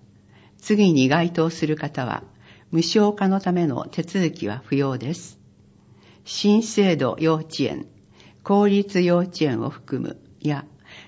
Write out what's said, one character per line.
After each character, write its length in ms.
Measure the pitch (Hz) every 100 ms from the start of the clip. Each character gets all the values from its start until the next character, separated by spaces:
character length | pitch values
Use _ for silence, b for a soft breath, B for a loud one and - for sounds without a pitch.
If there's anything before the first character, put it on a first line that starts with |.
| - - b b b b
次 340 | - 214 196
に 160 | 147 131
該 240 | 160 170
当 180 | 170 160
す 160 | 165 151
る 100 | 151
方 280 | 147 - 123
は、 180 | - - - b b b
無 80 | 165
償 360 | 165 220 208 208
化 140 | 196
の 100 | 190
た 120 | 185
め 160 | 175 165
の 180 | 120 -
手 120 | -
続 300 | 165 196 160
き 160 | - 101
は 140 | 117 -
不 100 | 139
要 220 | 139 127
で 160 | 117
す。 260 | 165 - - _ _ _ _ b b b b -
新 380 | - 202 214
制 340 | 226 - 190 156
度 180 | 127 -
幼 160 | 160 156
稚 140 | 156 -
園、 260 | 127 71 - - _ b b b
公 240 | - 202 208
立 340 | 202 202 180
幼 160 | 180 175
稚 140 | 175 -
園 200 | 151 113
を 80 | 117
含 320 | - - 131
む 180 | - - - -
や、 240 | 151 139 - - B B